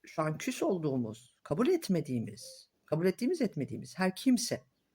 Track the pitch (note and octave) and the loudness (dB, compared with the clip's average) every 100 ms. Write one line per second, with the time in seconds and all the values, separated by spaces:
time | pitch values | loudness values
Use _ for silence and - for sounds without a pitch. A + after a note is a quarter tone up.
0 | - - D#3 D3+ B3+ B3 E4+ F3+ D#3 C3 | -10 -4 -2 -2 -4 0 0 0 0 0
1 | A2 A2 - _ - D3+ C4+ F4 - E3+ | -2 -6 -16 _ -2 2 2 2 2 0
2 | D3 A#2+ G#2+ - - - - _ - D#3 | 0 -2 -4 -10 -16 -18 -20 _ -4 0
3 | F#3 - B3 F4 A3+ D3 B2 - - - | 2 2 0 2 0 -2 -6 -6 -8 0
4 | F#3+ - C4 B3 - - - _ _ | 0 2 4 4 2 -4 -8 _ _